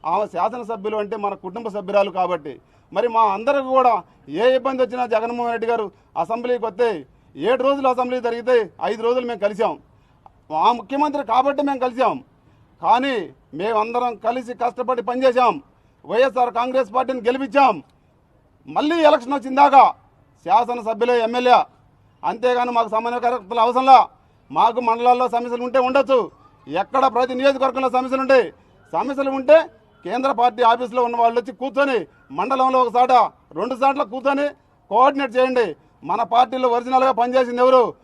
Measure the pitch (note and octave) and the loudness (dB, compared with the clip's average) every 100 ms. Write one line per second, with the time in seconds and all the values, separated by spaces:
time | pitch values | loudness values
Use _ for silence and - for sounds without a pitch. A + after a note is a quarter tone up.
0 | D3+ F3+ G#3 F3 G3 B3 G#3+ A3+ G#3 G#3+ | -2 -4 -4 -2 -4 -4 -10 -8 -6 -6
1 | G#3 G#3+ G3+ F#3+ F#3+ G3 A3+ G3+ F#3 G3+ | -6 -6 -6 -8 -12 -12 -10 -10 -2 0
2 | G3 F#3 F3+ F3 D3 B2+ _ _ _ F#3 | 0 -2 -2 -4 -8 -16 _ _ _ -4
3 | A#3+ A3+ A3 G3 A#3 C#4+ C4 C4 B3+ G#3 | 0 2 2 0 -2 -2 0 2 2 0
4 | - _ - D3+ A#3+ C4 B3+ C4 B3+ B3 | -4 _ -12 0 2 2 -2 -2 -2 -2
5 | B3 A3 A3+ A#3+ A#3+ A#3 A3+ A#3 G#3 _ | -2 -2 -2 -4 -4 -4 -2 -4 -4 _
6 | _ - E3 A3+ A#3+ B3 A3 F#3 A#3+ F3+ | _ -8 -4 -4 -4 -4 -4 -2 -2 -2
7 | C3 _ _ - F3 B3+ C4 C#4 C4 B3 | -10 _ _ -6 -2 0 0 0 0 0
8 | B3 B3+ A#3 A#3 A#3 B3 G#3 _ E3+ G#3+ | -2 -4 -4 -6 0 0 0 _ -6 -4
9 | A3+ B3+ A#3+ A3+ G3+ G#3 G#3+ D3 _ _ | -2 -2 -4 -4 -4 -2 -4 -4 _ _
10 | _ _ _ _ _ D#3 G3 A#3+ G3+ C#4 | _ _ _ _ _ 0 0 0 -4 -2
11 | D4+ C#4+ A3 A#3 C#4 C#4 C#4+ C4+ B3+ B3 | -2 -2 -2 0 2 0 0 -2 -4 0
12 | A#3+ C#3+ - _ _ _ _ _ D#3 A#3 | -2 -2 -10 _ _ _ _ _ 2 2
13 | C#4 B3 D3+ C3 _ D3 G3+ A3 A3 A#3+ | 2 -4 -6 -14 _ -6 -2 -2 -2 -2
14 | B3 G#3+ A3 B3 A#3 A#3+ A#3+ A#3+ A#3+ B3 | -4 -4 -4 -4 -8 -6 -6 -4 -4 -4
15 | A3+ B3+ C4 B3 A#3+ E3 _ _ _ _ | -4 0 2 4 2 0 _ _ _ _
16 | C#3 G#3 C4+ A#3 B3 A3+ B3 B3+ A3+ A#3+ | -6 0 2 2 -2 0 -2 -2 -2 -2
17 | B3+ B3+ A3 C4 C4 B3 C4 F3+ - _ | -2 -4 -2 -4 -2 2 2 2 -8 _
18 | _ _ _ _ _ _ - D#3 D4 E4+ | _ _ _ _ _ _ -8 -4 -2 4
19 | D4+ D4+ A#3 C#4 B3+ C4 C#4+ C4+ G#3 - | 4 4 0 -6 -4 4 6 8 6 4
20 | _ _ _ _ E3 G3+ A#3+ A#3+ A3 G#3+ | _ _ _ _ 0 0 2 -4 -6 -2
21 | A#3+ B3 A3+ A#3+ B3 A3+ - _ _ _ | 0 0 0 0 4 4 2 _ _ _
22 | _ _ D3+ A3 B3 B3 B3 A#3+ A3+ A3 | _ _ -8 -4 -2 0 -2 -2 -2 -4
23 | A#3 A#3+ A#3+ B3 F#3 A#3 A3+ B3 C4 B3+ | -4 -4 -4 -4 -6 0 0 2 6 6
24 | F#3 _ _ _ _ D3 G#3+ A#3 A#3+ A#3 | 6 _ _ _ _ 0 0 0 -2 0
25 | A#3+ B3 B3+ A#3 A#3+ A#3+ B3 B3 B3+ C4 | 2 2 0 -4 -6 -6 -2 0 0 0
26 | C4+ C4 F3+ _ _ _ - D#3 G3 C4 | 2 0 0 _ _ _ -8 -6 -2 0
27 | C4 A#3 B3 B3+ C4+ C4+ C4 B3 C4 B3+ | 0 0 -4 0 0 2 0 0 -2 -2
28 | C4 C4 C4 C4 F3+ - _ _ _ D#3+ | -2 -4 2 2 2 -8 _ _ _ -6
29 | A#3 C4+ C4+ C4+ C4 D#4+ D4+ _ _ _ | -4 -4 -4 -4 4 4 4 _ _ _
30 | E3+ A3+ C4+ A3+ B3 A3+ A#3 A#3 B3 B3 | -8 -4 -2 0 0 2 2 2 -2 -2
31 | A#3+ A#3+ A#3 A#3 A#3+ G#3+ C4+ A3+ C#4 B3 | -2 2 0 0 -6 -10 -8 -2 -2 -2
32 | D#3+ _ _ C#3 G#3+ C4+ C4 C4 B3 A3 | -6 _ _ -8 -4 0 0 2 0 2
33 | B3 B3+ F#3+ _ _ D3+ A3+ B3 C4+ C#4 | 4 4 2 _ _ -8 -8 0 0 0
34 | B3 B3+ C4 C#4 C#4+ - _ _ _ G#3 | -6 -4 -2 -2 -4 -6 _ _ _ 2
35 | C4+ C#4 C4+ A#3+ B3+ B3+ G#3 D3 _ _ | 2 2 -4 0 0 0 -2 -4 _ _
36 | C#3 G3 A#3 A#3 B3+ C4 B3+ A#3 A#3+ C4 | -6 -4 0 2 2 0 0 0 0 2
37 | C4 A3+ A#3+ B3+ B3 A#3+ B3+ B3+ A3 - | 2 2 0 2 0 2 6 6 4 -2